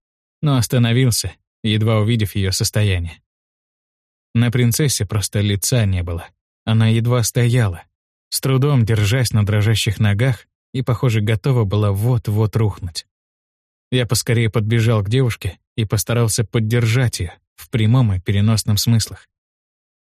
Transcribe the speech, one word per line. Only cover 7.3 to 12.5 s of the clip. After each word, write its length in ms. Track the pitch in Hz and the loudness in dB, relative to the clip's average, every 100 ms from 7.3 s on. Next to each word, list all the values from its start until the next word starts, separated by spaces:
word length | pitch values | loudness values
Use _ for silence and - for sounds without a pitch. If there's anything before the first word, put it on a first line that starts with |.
| - 120 123 107 82 - _ _ _ _ | 0 2 2 0 -2 -16 _ _ _ _
с 120 | - | -6
трудом 440 | 135 131 139 139 110 | 0 2 2 2 2
держась 460 | 110 101 131 117 | 2 2 0 0
на 140 | 110 101 | 0 0
дрожащих 540 | 104 104 110 - 101 | 2 2 0 0 0
ногах 480 | 104 101 131 123 - _ _ | 0 2 0 -2 -8 _ _
и, 80 | 131 | -8
похоже, 400 | 131 117 131 110 | -4 0 0 0
готова 420 | 101 113 - 123 | 0 -2 0 0
была 280 | 104 104 104 | 0 0 0
вот-вот 640 | 98 113 123 - 104 110 | 0 0 -2 -2 0 0